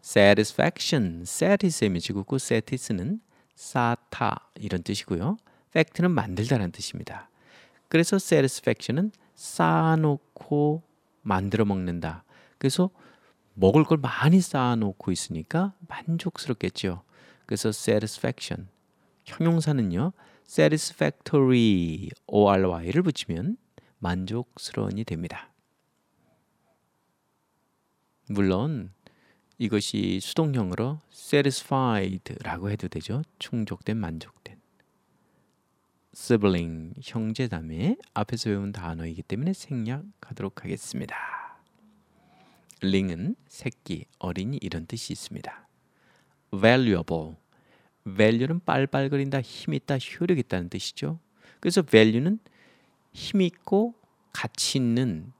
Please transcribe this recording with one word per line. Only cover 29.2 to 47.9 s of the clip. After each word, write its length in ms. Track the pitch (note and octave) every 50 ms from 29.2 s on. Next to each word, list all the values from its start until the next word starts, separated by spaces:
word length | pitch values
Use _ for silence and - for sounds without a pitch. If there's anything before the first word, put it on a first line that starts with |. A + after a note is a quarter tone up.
| _ _ _ _ _ _ _
이것이 640 | _ B2 G#2 A2 G#2 G#2 - - G#2 G2 F#2+ F#2+ F#2+
수동형으로 760 | - - - E3 D#3+ D3+ C3+ B2 G2+ F2+ F2+ G2+ A2 C3 D3+ D#3 _ _
satisfied라고 1600 | _ - - - - C#3+ C#3 C#3 C3 - - - C#3 C3 C3 B2 A2 G#2 F#2+ F#2+ F#2+ F2+ _ - - - - - E2+ E2+ F#2+ G#2
해도 180 | G#2 - -
되죠. 340 | F2+ - D#2+ D#2 - G#2 C#3 D#3+ _ _
충족된, 600 | _ - - - A2+ G#2+ - G2 - - - A2
만족된. 640 | A2+ G2+ E2 D#2+ D#2+ - - _ _ _ - - _ _ _ _ _ _ _ _ _ _ _ _ _ _ _ _ _ _ _ _ _ _ _ _ _ _ _ _ _ _ _ _
sibling, 800 | - - - A#2+ A2 G2+ G2+ F#2 F2 E2+ E2 E2 D#2+ D#2+ F2 F#2 -
형제자매, 960 | - - - A#2 A2 A2 A2 - C3 A2+ F#2+ D#2+ D#2+ D#2+ D#2 E2 A2 F3+ B3+ - - _ _
앞에서 360 | - G#2 - A#2+ A2 - A2+
외운 220 | G2+ G2+ G2+ G2+
단어이기 500 | G2+ G2+ F2+ E2+ E2 E2 E2 E2 E2 D#2+ -
때문에 300 | _ F#2+ G#2+ C#3+ F3+ F#3+
생략하도록 1120 | - - - C#3 A#2+ A2 A2+ B2+ C#3+ F#3+ G#3 - _ - - A#2 - G2+ F#2+ _ - -
하겠습니다. 520 | G2 - - - - - - - - - - - - - - - - - _ _ _ _ _ _ _ _ _ _ _ _ _ _ _ _ _ _ _ _ _ _ _ - _
링은 540 | - F#2+ F#2+ G2 G2 F#2 E2+ E2+ G2+ E3+ B3+ _ _
새끼, 580 | _ - - - B2 - _ _ - F2+ D#2+ - _ _
어린이 400 | _ - F2+ E2+ F#2 F#2+ A#2 C#3+ -
이런 260 | - F2+ - F2 E2+
뜻이 260 | - - A2+ - - -
있습니다. 540 | - - - - - - - - - _ _ _ _ _ _ _ _ _ _ _ _ _ _ _ _ _ _
valuable, 840 | - F#2+ G2+ A2+ B2 C3 C3 A2+ G2 F2 D#2+ - E2+ E2 D#2 D#2+ E2 _ _ _ _ _ _ _ _ _ _ _